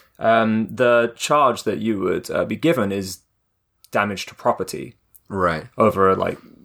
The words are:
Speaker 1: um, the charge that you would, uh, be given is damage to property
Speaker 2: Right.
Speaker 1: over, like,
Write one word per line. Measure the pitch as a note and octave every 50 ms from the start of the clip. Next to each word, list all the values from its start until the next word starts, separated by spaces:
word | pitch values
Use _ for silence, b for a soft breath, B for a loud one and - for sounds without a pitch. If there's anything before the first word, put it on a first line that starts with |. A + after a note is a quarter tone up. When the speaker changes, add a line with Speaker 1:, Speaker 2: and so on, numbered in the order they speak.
| b b b
Speaker 1:
um, | - - A2+ A2+ A2+ A2+ A2 A2 A2 A2 - A2+
the | G#2+ B2+ A#2+ A#2+ A#2+ A#2 A#2 -
charge | - - - D3 D3+ C#3+ B2 G#2+ - -
that | A2 G2 -
you | G#2 A2+ G#2+ F#2+
would, | F#2+ F2+ E2+ F2 - -
uh, | E2+ F2 F2+
be | - A2
given | G#2 - D#3+ - B2 G2+ G2
is | G2 G2+ F#2+ F#2+ - - _ _ _ _ _ _ _ _ _ _ _ _ _ _
damage | - A2 G2+ G#2 G2 - -
to | - -
property | _ - B2 - - - - - - - A#2+ - _ _ _ _ - _
Speaker 2:
Right. | - G#2+ F#2+ F2+ E2+ E2 D#2 - - _
Speaker 1:
over, | - A2 G#2 F2 F#2+ F#2+ F#2+ F#2+
like, | F#2+ F2+ F2+ - - - - - -